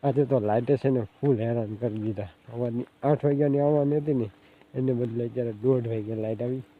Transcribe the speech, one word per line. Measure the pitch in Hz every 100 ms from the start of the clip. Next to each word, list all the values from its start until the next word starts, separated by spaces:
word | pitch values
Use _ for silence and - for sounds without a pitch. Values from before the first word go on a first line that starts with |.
આજે | 139 135 131
તો | 131
લાઇટે | 104 107 120 143
છે | 139
ને | 131 107
ફૂલ | _ 143 120
હેરાન | 113 120 107 104
કરી | 117 107
દીધા. | 107 101 92 - -
સવારની | 117 120 117 123 _
આઠ | 139 147
વાગ્યાની | 147 143 147 139
આવવાની | 143 151 143 151
હતી | 147
ને, | 135 104 - - - -
એને | 131 131
બદલે | 120 120 113
અત્યારે | 120 113 117 104
દોઢ | 123 131 117
વાગે | 113 104
લાઇટ | 110 110 110
આવી. | 120 131 -